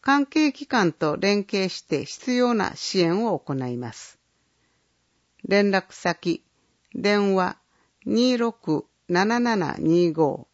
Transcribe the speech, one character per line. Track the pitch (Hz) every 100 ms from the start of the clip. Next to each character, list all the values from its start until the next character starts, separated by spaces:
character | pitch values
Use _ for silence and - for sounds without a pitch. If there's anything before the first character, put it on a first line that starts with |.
関 | - 285 277
係 | - 302
機 | 269 285
関 | 254 180
と | - 156 151
連 | 196 208 196
携 | 202 190
し | -
て | - 147
必 | - - -
要 | 247 247
な | 233 185
支 | - - 190
援 | 170 180 233
を | 170
行 | -
い | 139 127 123
ま | 120
す。 | - - _ _ _ _ _ _ _ _ _ _ _ _ _ -
連 | 202 202
絡 | 196 -
先、 | - 180 170 - 165 _ _ _ _ _
電 | - 202 208 202
話、 | 190 180 - _ _ _ _
二 | - 214 247 247
六 | 233 220 - 151 - _ _
七 | 175 202 240
七 | 240 214 156 -
二 | 156 170 175
五 | 156 151 135 -